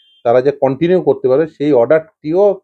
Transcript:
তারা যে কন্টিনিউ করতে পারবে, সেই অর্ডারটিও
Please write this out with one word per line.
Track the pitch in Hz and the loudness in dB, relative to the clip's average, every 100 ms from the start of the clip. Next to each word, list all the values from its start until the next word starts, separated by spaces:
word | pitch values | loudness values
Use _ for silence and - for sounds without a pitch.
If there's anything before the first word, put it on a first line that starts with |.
| _ _ | _ _
তারা | 120 123 | 0 0
যে | 135 | 0
কন্টিনিউ | 139 131 135 175 185 | -2 -2 -2 0 0
করতে | 147 131 131 | 0 -2 0
পারবে, | 131 156 | 0 -2
সেই | - 147 | -4 0
অর্ডারটিও | 127 117 156 156 _ 147 170 202 190 | 0 2 0 -2 _ -6 0 0 -2